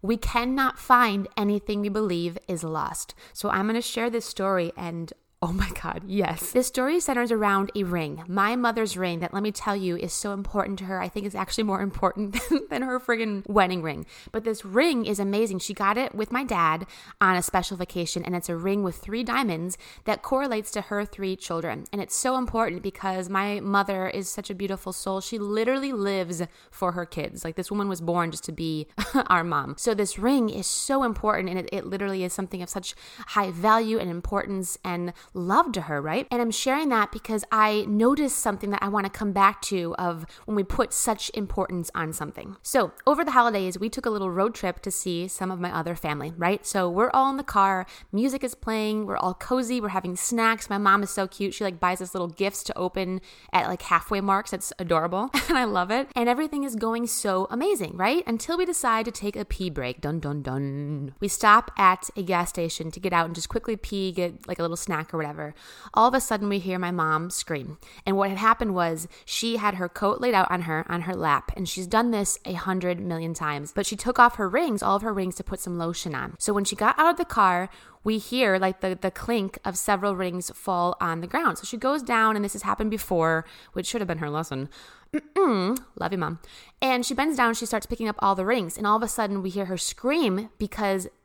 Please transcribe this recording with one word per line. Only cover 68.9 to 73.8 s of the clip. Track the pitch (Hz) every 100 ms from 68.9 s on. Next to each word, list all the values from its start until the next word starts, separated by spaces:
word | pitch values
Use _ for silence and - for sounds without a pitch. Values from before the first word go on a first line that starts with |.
| 160 170 -
she | - - 233 226
had | 208 190
her | 180
coat | - - -
laid | 247
out | 214 185
on | 180
her, | 165 156 175
on | 170
her | 170 185
lap, | 160 143 - -
and | 185
she's | - 185
done | 220 240
this | 220 196 - -
a |
hundred | 175 185 185 180 175
million | 185 165 165
times. | 165 156 143 147
But | -